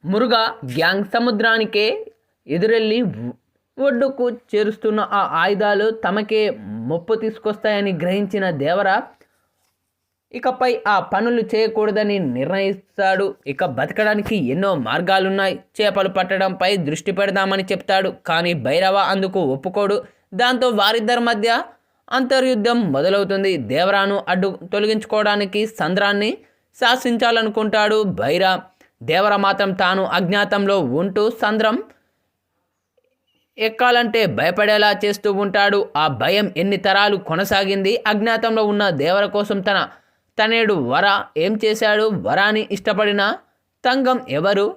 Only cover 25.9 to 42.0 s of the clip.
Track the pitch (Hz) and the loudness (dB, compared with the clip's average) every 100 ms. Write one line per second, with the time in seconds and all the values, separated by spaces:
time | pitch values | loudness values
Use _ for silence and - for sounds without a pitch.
25.9 | 185 202 202 208 392 _ _ _ - 247 | 2 2 2 -2 -4 _ _ _ -2 0
26.9 | 247 254 233 240 233 220 214 214 214 208 | 2 0 0 2 2 0 -2 0 2 2
27.9 | 214 208 185 117 170 190 180 - _ _ | 2 0 -2 0 2 2 0 -6 _ _
28.9 | _ 117 165 208 202 196 196 196 185 185 | _ -2 0 2 2 2 2 0 2 0
29.9 | 190 185 175 180 202 202 208 196 196 139 | 2 0 0 0 0 0 0 2 2 2
30.9 | 135 190 190 220 233 214 214 220 247 440 | 0 -2 0 -2 0 -2 2 2 0 -6
31.9 | _ _ _ _ _ _ _ _ _ _ | _ _ _ _ _ _ _ _ _ _
32.9 | _ _ _ _ _ _ - 220 220 247 | _ _ _ _ _ _ -4 -4 2 4
33.9 | 240 233 226 202 110 156 180 208 214 208 | 4 2 2 0 2 0 2 2 4 4
34.9 | 202 208 202 208 196 202 202 202 202 - | 2 -2 -2 -2 0 0 2 2 2 0
35.9 | 147 156 123 135 196 208 - 190 196 196 | 0 0 0 0 2 0 -2 -2 0 2
36.9 | 190 208 202 - 160 196 202 196 196 190 | 2 2 0 -2 -4 0 0 0 0 0
37.9 | 233 214 208 226 226 226 220 214 208 202 | 0 0 0 0 0 0 0 0 2 0
38.9 | 151 156 196 208 208 208 202 190 190 147 | 0 0 2 0 -2 -2 -2 0 -2 -2
39.9 | - _ _ _ - 214 226 220 190 120 | -10 _ _ _ -2 2 2 2 0 0
40.9 | 143 202 196 - 151 175 214 220 214 220 | 2 2 0 -2 -2 -2 0 0 0 2
41.9 | 214 | 2